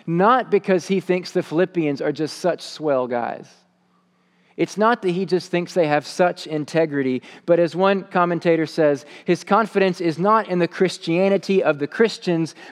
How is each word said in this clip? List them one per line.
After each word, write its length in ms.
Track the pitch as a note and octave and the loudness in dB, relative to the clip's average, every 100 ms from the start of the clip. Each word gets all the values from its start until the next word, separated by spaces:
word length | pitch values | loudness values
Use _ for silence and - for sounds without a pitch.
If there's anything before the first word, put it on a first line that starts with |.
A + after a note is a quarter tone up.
| - | -4
not 420 | E3+ G3+ B3+ G#3+ | 2 4 2 2
because 360 | G3+ G3 F#3 - | 0 2 0 0
he 120 | F#3+ | -2
thinks 320 | - F3+ F3 | 0 -2 -2
the 120 | F3+ | -6
Philippians 580 | E3 - F#3 F3+ D3+ C#3 | -2 0 0 0 -2 -2
are 100 | D3+ | -4
just 280 | D3 D#3 - | -4 -6 -4
such 240 | F3+ D#3 | -4 -4
swell 440 | - - D3+ C3 B2+ | -8 -6 -2 0 0
guys. 400 | A#2+ A#2 - - _ _ _ _ _ _ _ _ _ _ - | -4 -4 -8 -14 _ _ _ _ _ _ _ _ _ _ -6
It's 200 | E3 - | -4 0
not 240 | G#3+ A#3 | 0 2
that 80 | F#3+ | 0
he 140 | F3 F#3+ | -2 0
just 240 | F3+ - | -2 -2
thinks 240 | F3+ F3 | -4 -2
they 140 | F#3 D#3+ | 0 2
have 180 | D3 D3 | 0 0
such 420 | - F3+ F3+ - | 0 0 0 -6
integrity, 760 | D#3 C#3+ D#3+ E3 C#3+ C3 B2+ - - - | -8 -2 0 0 0 -2 -4 -6 -8 0
but 140 | E3+ | 2
as 180 | E3+ E3 | 2 2
one 260 | F#3+ G3 | 0 0
commentator 600 | - F#3 F3 E3+ E3+ E3 D#3 | -2 0 0 0 2 2 0
says, 400 | - D3+ C#3+ - - | 2 2 2 -4 -8
his 220 | - F3 - | -2 -2 2
confidence 560 | G3+ G#3 G3+ F#3+ F3 | 2 2 2 0 0
is 180 | E3+ D3+ | -2 0
not 300 | F#3+ A3 G3+ | 2 2 2
in 100 | F3+ | 0
the 80 | E3+ | 0
Christianity 960 | - F#3 - - E3 G3 G3 - F#3+ | 0 -2 -2 -2 0 2 2 0 0
of 160 | - D3+ | 2 0
the 80 | C#3+ | -2
Christians, 680 | - A3+ - - E3+ D#3+ - - | 0 0 0 -2 -2 -2 -8 -20